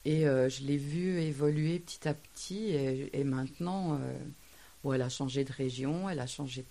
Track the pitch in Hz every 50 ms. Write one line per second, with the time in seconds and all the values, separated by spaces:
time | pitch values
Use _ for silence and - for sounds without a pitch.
0 | - 147 156 160 156 147 135 131 127 131 131 131 135 139 143 143 139 143 147 170
1 | 180 185 185 175 160 156 147 135 147 147 151 151 151 156 170 175 170 - - -
2 | - 156 147 151 - - - - - - 185 208 220 214 170 143 135 135 131 131
3 | 139 - - 139 139 139 131 131 131 135 - - 170 175 185 196 190 165 151 139
4 | 131 127 131 127 135 147 139 - - - - - - - - - - 143 131 131
5 | 123 127 127 - 143 135 127 139 139 135 127 - 135 131 123 127 131 139 156 175
6 | 190 196 175 139 127 131 - - 143 131 123 131 127 -